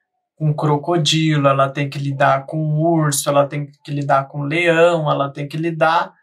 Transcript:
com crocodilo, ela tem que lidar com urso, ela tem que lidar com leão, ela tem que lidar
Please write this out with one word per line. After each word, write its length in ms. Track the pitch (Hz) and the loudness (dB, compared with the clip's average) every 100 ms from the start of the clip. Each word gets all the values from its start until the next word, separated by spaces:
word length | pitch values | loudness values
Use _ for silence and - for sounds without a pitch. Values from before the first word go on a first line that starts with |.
| _ _ _ _ | _ _ _ _
com 160 | 156 | -2
crocodilo, 960 | 147 151 147 160 175 147 156 156 147 139 | 0 0 0 0 0 2 2 2 2 2
ela 220 | 135 135 | 2 0
tem 180 | 147 139 | -2 -6
que 100 | 143 | -4
lidar 460 | 139 135 139 135 135 | -6 0 2 2 -2
com 340 | 160 156 151 | -6 -2 0
urso, 480 | 165 165 151 139 151 | 2 2 0 0 0
ela 180 | 143 143 | 2 2
tem 240 | 147 143 - | -2 -8 -14
que 80 | - | -8
lidar 360 | 143 139 139 139 | -6 0 0 0
com 140 | 147 | -6
leão, 680 | 143 165 170 165 170 170 147 | -4 0 2 4 4 4 0
ela 200 | 143 139 | -2 -2
tem 180 | 143 143 | -6 -8
que 80 | 156 | -4
lidar 560 | 170 160 160 165 196 - | -4 0 2 2 -2 -10